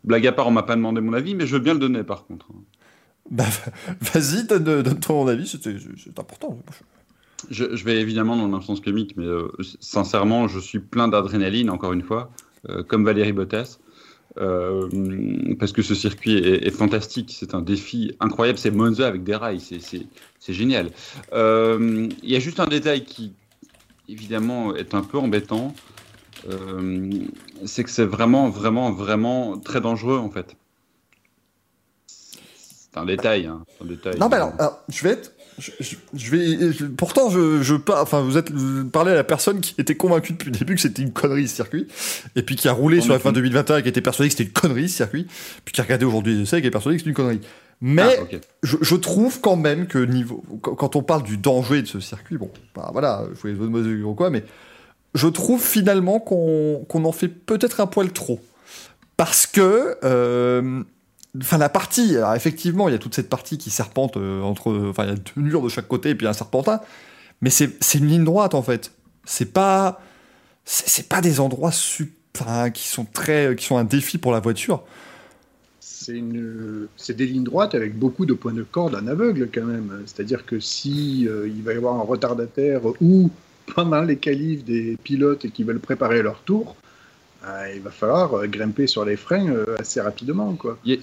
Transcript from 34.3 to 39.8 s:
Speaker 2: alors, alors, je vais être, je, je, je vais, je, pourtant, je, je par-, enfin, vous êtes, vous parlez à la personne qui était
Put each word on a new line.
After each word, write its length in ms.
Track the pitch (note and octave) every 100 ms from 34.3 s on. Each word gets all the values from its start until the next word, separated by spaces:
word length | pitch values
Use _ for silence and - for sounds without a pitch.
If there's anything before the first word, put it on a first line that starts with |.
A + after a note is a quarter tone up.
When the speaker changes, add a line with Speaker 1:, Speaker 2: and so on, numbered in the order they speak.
| A#3
Speaker 2:
alors, 180 | C#3+ -
alors, 240 | D3+ - -
je 120 | -
vais 80 | F#3
être, 200 | B3 - _ - -
je, 120 | - -
je, 160 | C3 - -
je 180 | C#3+ A#2
vais, 420 | E3 E3+ D#3+ F3
je, 120 | D3+ D3
pourtant, 440 | B2+ F3 C4+ B3
je, 320 | F3+ D#3+ D3+
je 140 | C3 D3
par-, 260 | G#3 E3
enfin, 200 | D3 D3
vous 160 | C3 D3+
êtes, 140 | D#3+
vous 320 | C#3+ C3+ C3+ C3
parlez 260 | D#3 F3+
à 40 | E3
la 80 |
personne 380 | C3+ D#3 - G3
qui 180 | -
était 160 | -